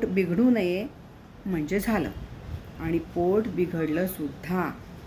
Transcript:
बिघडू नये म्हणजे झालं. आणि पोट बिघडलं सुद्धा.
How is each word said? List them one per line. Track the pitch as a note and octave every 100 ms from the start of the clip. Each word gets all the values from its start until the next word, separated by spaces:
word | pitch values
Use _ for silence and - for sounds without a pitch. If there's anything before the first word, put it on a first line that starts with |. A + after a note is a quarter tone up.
बिघडू | F#3+ F#3 F3+ F3 B3+
नये | A#3 F3+ F3+ C4 - - - - - G3+
म्हणजे | F3 D3+ G3
झालं. | G3 G#3+ B2 - - - - - - -
आणि | E3 E3+
पोट | - F3 F3 G3+ A3
बिघडलं | E3+ E3+ E3 D#3 D#3 F#3
सुद्धा. | - D3 C#3 D3 F3+ D#3+ - - -